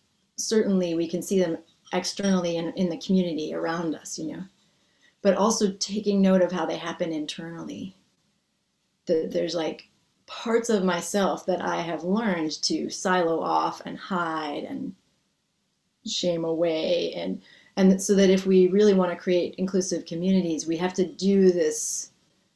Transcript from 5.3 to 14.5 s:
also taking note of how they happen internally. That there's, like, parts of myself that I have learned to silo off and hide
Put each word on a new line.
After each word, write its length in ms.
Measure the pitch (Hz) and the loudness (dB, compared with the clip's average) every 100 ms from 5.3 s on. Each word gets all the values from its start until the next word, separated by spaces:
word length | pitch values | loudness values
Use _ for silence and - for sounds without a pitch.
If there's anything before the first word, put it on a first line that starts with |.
| 185 | 2
also 360 | 208 - 202 | 2 2 -2
taking 480 | - - 202 208 202 | -2 -6 -4 0 4
note 200 | 190 190 | 4 4
of 100 | 175 | 4
how 140 | 180 160 | 0 -4
they 120 | 165 | -6
happen 340 | 165 165 170 | -6 -6 -4
internally. 840 | 156 151 - 165 165 - 214 190 - _ _ _ _ _ _ _ _ _ _ - | -4 -6 -10 -12 -12 -12 -12 -14 -16 _ _ _ _ _ _ _ _ _ _ -2
That 240 | 165 - | 0 0
there's, 240 | 170 170 170 | -4 -2 -4
like, 340 | 156 - - _ _ _ - | -6 -8 -16 _ _ _ -20
parts 440 | - 233 226 233 | -10 -2 0 2
of 140 | 208 | 0
myself 640 | 185 170 - 202 185 151 - | 2 -2 -2 0 0 0 -2
that 160 | 180 | -2
I 160 | 180 170 | -2 -4
have 260 | 170 160 | -4 -4
learned 580 | 170 202 226 175 156 - | -2 0 0 -2 -2 -4
to 260 | - 160 - | -2 -2 -4
silo 520 | - 190 180 165 160 | -4 0 2 2 0
off 400 | 170 160 165 - 180 | 0 0 -2 -4 -12
and 120 | 170 | -12
hide 680 | - 180 165 160 151 | -6 -4 -4 -4 -6